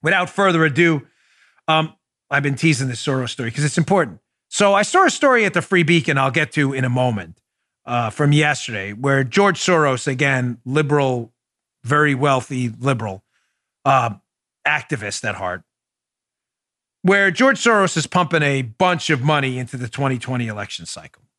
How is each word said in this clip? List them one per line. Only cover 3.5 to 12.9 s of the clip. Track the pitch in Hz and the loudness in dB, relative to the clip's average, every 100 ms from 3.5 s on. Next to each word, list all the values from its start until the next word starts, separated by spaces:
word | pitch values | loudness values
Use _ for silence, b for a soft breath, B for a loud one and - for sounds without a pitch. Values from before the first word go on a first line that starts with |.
'cause | 127 | -4
it's | 147 - | -2 0
important. | 160 196 143 85 _ _ _ | 2 2 0 -6 _ _ _
So | - 202 | 0 2
I | 202 | 4
saw | 208 370 | 2 4
a | 370 | 4
story | - 285 247 | 4 2 4
at | 202 | 2
the | 175 | -2
Free | - 185 | 0 0
Beacon | 160 170 139 139 | 4 2 2 0
I'll | 135 | 0
get | 131 151 | 0 -2
to | 151 139 | 0 0
in | 135 127 | 0 -2
a | |
moment, | 123 127 104 85 85 _ _ _ _ | 0 0 -2 -8 -18 _ _ _ _
uh, | - 120 113 | -6 -4 -4
from | - 147 | 0 2
yesterday, | 147 151 139 - 110 98 | 4 2 -2 -6 -8 -8
where | 104 139 139 | -6 -2 0
George | 127 196 202 180 | 0 2 2 2
Soros, | - 175 147 127 - | 2 2 2 0 -4
again, | 131 143 131 123 117 | -2 0 0 -2 -6
liberal, | 127 143 147 147 135 123 117 _ _ _ _ _ | -2 -2 2 2 0 -2 -6 _ _ _ _ _
very | 117 147 151 135 | -2 2 2 2
wealthy | 143 135 - 131 123 | 2 0 -2 -4 -4
liberal, | 113 131 | -4 -4